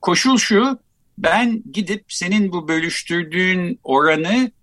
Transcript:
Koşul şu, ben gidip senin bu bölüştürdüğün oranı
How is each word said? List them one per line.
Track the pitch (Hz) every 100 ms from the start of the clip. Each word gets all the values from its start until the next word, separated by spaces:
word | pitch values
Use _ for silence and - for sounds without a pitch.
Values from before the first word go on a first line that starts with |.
Koşul | - 175 254 262
şu, | - 208 254 262 _ _ _ -
ben | 160 185 240 220 -
gidip | 139 185 208 _
senin | - 180 208 196
bu | 175 156
bölüştürdüğün | 160 165 - - 170 160 170 185 185 175 -
oranı | - 131 151 156 165 233 254 _